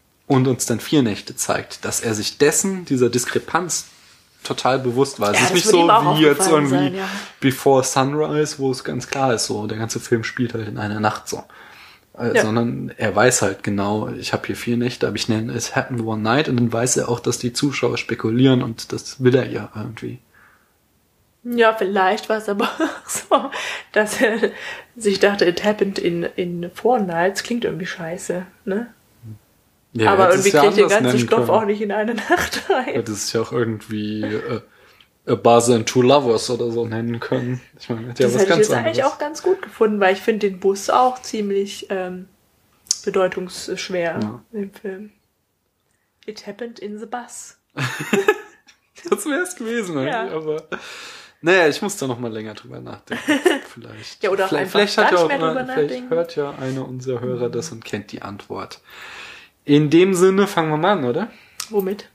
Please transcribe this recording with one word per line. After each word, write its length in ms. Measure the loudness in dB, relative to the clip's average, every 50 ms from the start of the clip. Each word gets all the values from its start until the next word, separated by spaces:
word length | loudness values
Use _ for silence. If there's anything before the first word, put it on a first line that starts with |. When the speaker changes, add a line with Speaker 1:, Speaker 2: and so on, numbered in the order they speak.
| _ _ _ _ _
Speaker 1:
und 220 | 0 2 4 4 2
uns 180 | 0 0 -2
dann 140 | -2 -4 -4
Vier 220 | -2 2 2 2 4
Nächte 320 | 2 0 -4 -8 -10 -10
zeigt, 480 | -6 -4 -2 -2 -4 -4 -8 -12 -10 -8
dass 160 | -6 -6 -4
er 140 | -2 -2 -4
sich 240 | -2 -4 -6 0 2
dessen, 460 | 4 4 4 2 0 -2 -4 -6 -4
dieser 240 | -4 0 2 2 2
Diskrepanz 800 | 2 0 -2 -2 -2 -4 -2 -2 -2 -2 -2 -2 -4 -6 -8 -10 -16 _ _ _ _ _ _ _ _ _ -10
total 380 | -8 -6 -2 0 0 0 2
bewusst 400 | 0 0 0 2 0 0 0 -2
war. 100 | -2 0
Es 60 | 2 2
Speaker 2:
Ja, 40 | 2
Speaker 1:
ist 40 | 2
Speaker 2:
das 40 | 2
Speaker 1:
nicht 100 | 2 4
Speaker 2:
wird 80 | 4 6
Speaker 1:
so 80 | 6 8
Speaker 2:
ihm 60 | 8
auch 280 | 6 6 6 4 4 6
Speaker 1:
wie 40 | 6
jetzt 160 | 6 6 4
Speaker 2:
aufgefallen 240 | 4 4 6 4 4
Speaker 1:
irgendwie 200 | 4 2 2 2
Speaker 2:
sein, 80 | 0 -2
ja. 120 | -4 -6 -8 -8 -10 -12 -14 -8 _
Speaker 1:
Before 460 | 0 0 0 2 4 4 4 6 4
Sunrise, 760 | 2 2 0 0 2 0 -2 -2 -2 0 0 -2 -2 -2 -2
wo 140 | -2 -2 -2
es 100 | -4 -6
ganz 240 | -6 -8 -8 -6
klar 260 | -6 -4 0 0 0 0
ist, 140 | 0 -2
so, 220 | -4 -4 -4 -4 -6
der 100 | -6 -6
ganze 220 | -6 -6 -6 -8
Film 240 | -2 -2 -2 -2 -2
spielt 300 | -4 -4 -4 -4 -4 -4
halt 120 | -6 -8
in 100 | -8 -8 -6
einer 200 | -6 -6 -4 -2
Nacht 300 | 0 0 -2 -2 -6 -10
so. 160 | -10 -10 -10 -14 -20 -20 -20 -20 -20 -20 -20 -20 -20 _ _ _ -12 -6
Äh, 160 | -4 0 2
Speaker 2:
Ja. 80 | 2 2
Speaker 1:
sondern 500 | 2 2 0 0 0 -2 -6 -8 -10 -6
er 180 | -4 -4 0 2
weiß 280 | 4 4 4 4 2 0
halt 200 | 0 -2 -4 -4
genau, 460 | -4 -2 -2 0 0 -2 -2 -4 -4
ich 240 | -8 -8 -6 -4 -4
hab 120 | -4 -4
hier 100 | -6 -8
vier 200 | -6 -4 -2 -2
Nächte, 300 | 0 0 -2 -2 -2 -2
aber 80 | -2 -2
ich 140 | -2 -2 -2
nenne 240 | -2 -2 -2 -4 -4
es 240 | -6 -6 -2 -2
Happened 280 | -2 -2 -2 -4 -4 -4
One 160 | -4 -4 -2
Night 280 | 0 2 2 2 2 2
und 80 | 2
dann 160 | 2 2 2 0
weiß 240 | 0 0 0 0
er 120 | 0 0 -2
auch, 120 | -2 -2
dass 180 | -2 -4 -4 -2
die 140 | -4 -6 -2
Zuschauer 440 | -2 -2 -2 0 0 -2 0 -2
spekulieren 640 | -2 -4 -6 -6 -4 -2 0 2 6 6 6 6 4 2
und 280 | -2 -6 -8 -10 -10 -10
das 300 | -10 -10 -12 -6 0 4
will 140 | 4 4
er 100 | 4 2 0
ja 220 | -4 -8 -8 -8 -10
irgendwie. 420 | -10 -10 -10 -10 -10 -10 -10 -12 -12 _ _ _ _ _ _ _ _ _ _ _ _ _ _ _ _ _ _ _ _ _ _ _ _ -10
Speaker 2:
Ja, 280 | -4 2 4 6 6 4
vielleicht 540 | 4 0 0 2 2 2 2 2 0 -2 -2
war 100 | -4 -2
es 100 | -2 -2
aber 160 | -2 0 -2
<laughs> 400 | -2 -2 -2 -4 -4 -4 -8 -10
auch 40 | -10
so, 420 | -10 -10 0 2 2 2 2 -2 -6 -8 -8 -8 -10 -10 -12 -2 0
dass 280 | 0 0 0 0 0
er 300 | 0 2 2 2 0 -2 -2 -6 -12 -14 -14 -14 -18 _ _
sich 240 | -4 0 0 2 4
dachte, 240 | 4 2 4 4 2
it 180 | 2 2 2 0
happened 380 | 0 0 2 0 -2 0 -2
in, 240 | -2 -2 -2 -2 -4
in 480 | -4 -4 -4 -4 -4 -4 -6 -8 -10 -8
four 240 | -2 0 2 2 2
nights, 460 | 0 0 0 0 0 0 0 -2 -4
klingt 200 | -4 -4 -2 -2
irgendwie 220 | -4 -4 -6 -8
scheiße, 580 | -8 -8 -10 -10 -10 -10 -8 -6 -6 -6 -6 -8 -10 -16 _ _
ne? 280 | -4 -4 -4 -4 -6 -12 _ _ _ _ _ -20 -18 -18 -18 _ _ _ _ _ _ _ _ _ _ -2
Speaker 1:
Ja, 200 | 2 4 4 6
Speaker 2:
Aber 120 | 6 6
Speaker 1:
hätte 120 | 6 6 6
es 80 | 4
Speaker 2:
irgendwie 100 | 6 6
Speaker 1:
ja 60 | 6 6
Speaker 2:
kriegt 120 | 6 6 6
der 60 | 6
Speaker 1:
anders 120 | 6 4 4
Speaker 2:
ganze 180 | 4 4 2 2
Speaker 1:
nennen 80 | 2 2
Speaker 2:
Stoff 180 | 2 2 4
Speaker 1:
können. 40 | 4
Speaker 2:
auch 140 | 2 2 2
nicht 140 | 0 0 -2 -2
in 100 | -2 -2
eine 220 | -2 -2 -2 -4
<laughs> 140 | -4 -2 0
Nacht 380 | 0 0 0 -2 -6 -4 -2 0
rein. 260 | 0 0 0 -2 -4
Speaker 1:
Ja, 60 | -4 -4
das 80 | -4 -6
ist 180 | -6 -6 -4 -2
ja 100 | -2 -2
auch 100 | -2 -2
irgendwie, 720 | -2 -2 -2 -4 -6 -8 -8 -6 -6 -4 -4 -6 -6 -6
äh, 360 | -4 -6 -6 -6 -6 -6 -8 -8 _ _ _ _ _ _ _ _ _ _ _ _
A 80 | -2 -2
Buzzer 400 | 2 6 6 6 6 6 6 4
and 120 | 4 2
Two 140 | 2 2 4
Lovers 480 | 6 6 6 6 6 4 2 0 0 -2
oder 220 | -4 -2 -2 -2
so 160 | -2 -2 -2
nennen 340 | -2 -4 -4 -4 -4 -6 -6
können. 400 | -6 -4 -4 -4 -2 -4 -6 -8 -10 _ _ _
Ich 100 | -10 -8
meine, 180 | -8 -8 -8 -8
hätte 140 | -2 2 2
ja 60 | 2
Speaker 2:
Das 60 | 4
Speaker 1:
was 80 | 4 4
Speaker 2:
hätte 0 |
ich 40 | 4 4
Speaker 1:
ganz 120 | 4 4 2
Speaker 2:
jetzt 40 | 2
eigentlich 240 | 0 0 0 0 0 0
Speaker 1:
anderes. 80 | 0 -2
Speaker 2:
auch 60 | -2
ganz 240 | -6 -8 -8 -4 0
gut 180 | 0 0 0
gefunden, 400 | -2 -8 -2 0 2 2 2 4
weil 140 | 2 2 2
ich 60 | 2
finde 280 | 0 0 0 0 0 -2
den 100 | -2 0
Bus 300 | 0 0 0 0 0 2
auch 320 | 4 4 4 4 2 -2
ziemlich, 680 | -8 -8 -6 -4 -4 -2 -2 -2 -2 -4 -6 -12 -10 -6
ähm, 380 | -6 -6 -6 -6 -10 -12 -14 -18 _ _ _ _ _ _ _ _ _ _ _ -6 -6 -4 -4
bedeutungsschwer 1120 | -2 0 2 2 2 0 -4 -8 -8 -10 -12 -10 -8 -8 -8 -6 -6 -4 -2 -2 -2 -2 -4 -4
Speaker 1:
Ja. 200 | -6 -6 -10 -14 _ -10
Speaker 2:
im 200 | -8 -8 -8 -10
Film. 400 | -12 -12 -12 -10 -12 -14 -18 _ _ _ _ _ _ _ _ _ _ _ _ _ _ _ _ _ _ _ _ _ _ _
It 220 | -16 -16 -14 -14
happened 320 | -16 -12 -12 -12 -12 -12 -12
in 200 | -12 -12 -12 -12
the 60 | -12
bus. 520 | -10 -10 -12 -12 -14 -16 -18 -18 -20 -20 _ _ _ _
Speaker 1:
<laughs> 100 | -8 -8 -6 -6 -8 -4 -2 0 2 2 2 0 0 -4 -16 -20 _ _ _ _ _ _ _ _ -16 -4 -2
Das 160 | -2 -2 0
wär's 280 | -2 -2 -2 -2 -4 -8
gewesen 440 | -8 -8 -6 -4 -4 -4 -4 -4 -4
eigentlich, 140 | -2 -2 -4
Speaker 2:
Ja. 160 | -4 -6 -6
Speaker 1:
aber 360 | -8 -6 -4 -4 -6 -6 -8 -10 -12 -12 -12 -14 -16 -18 -18 -18 -20 -20 -20 -20 _ _ 2
naja, 260 | 4 6 6 6 4
ich 120 | 2 0 -4
muss 140 | -6 -4 -4
da 80 | -4 -4
noch 100 | -4 -6
mal 140 | -6 -8 -8
länger 220 | -8 -10 -12 -14
drüber 260 | -16 -16 -16 -16 -14
nachdenken. 420 | -14 -14 -16 -18 -12 -10 -10 -6 -2 0 0 2 2 2 0 0 -2
Speaker 2:
<laughs> 120 | -10 -16
Speaker 1:
Vielleicht. 480 | -18 -18 -18 -18 -18 -18 -18 -8 -4 -2
Speaker 2:
Ja, 60 | 0
oder 160 | 0 0 0
auch 20 | 0
Speaker 1:
Vielleicht, 140 | 0 -2 -2
Speaker 2:
einfach 80 | 0 2
Speaker 1:
vielleicht 260 | 2 2 4 4 4
hat 120 | 4 6
Speaker 2:
gar 20 | 6
Speaker 1:
ja 40 | 6
Speaker 2:
nicht 40 | 4
Speaker 1:
auch 40 | 4
Speaker 2:
mehr 100 | 2 0
Speaker 1:
mal, 160 | 0 0 0
Speaker 2:
drüber 180 | -2 -4 -4 -2
Speaker 1:
vielleicht 160 | -2 -2 -2
Speaker 2:
nachdenken. 200 | -2 -6 -6 -2 -2
Speaker 1:
hört 220 | -2 -2 -2 -4
ja 140 | -4 -4 -4 -6 -6
einer 300 | -6 -6 -6 -6 -6 -8
unserer 320 | -10 -8 -6 -6 -4 -4
Hörer 280 | -4 -4 -4 -2 -4 -4
das 200 | -2 -4 -6 -8
und 140 | -10 -14 -12
kennt 260 | -10 -8 -8 -8 -10 -14
die 100 | -14 -12
Antwort. 580 | -12 -14 -14 -14 -12 -12 -12 -12 -12 -16 -20 _ -20 -20 -20 -20 -18 -18 -18 -18 -18 -20 -20 -20 _ _ _ _
In 240 | 4 4 4 6 6
dem 240 | 6 6 6 6 4
Sinne 320 | 4 4 6 6 4 2 2
fangen 220 | 2 0 0 0
wir 80 | 0 2
mal 140 | 2 2 2
an, 120 | 2 0
oder? 260 | 0 -2 -2 -4 -6 -8 -16 -20 _ _ -14 -12 -4
Speaker 2:
Womit? 400 | -4 -2 -2 -2 -4 -8 -10 -16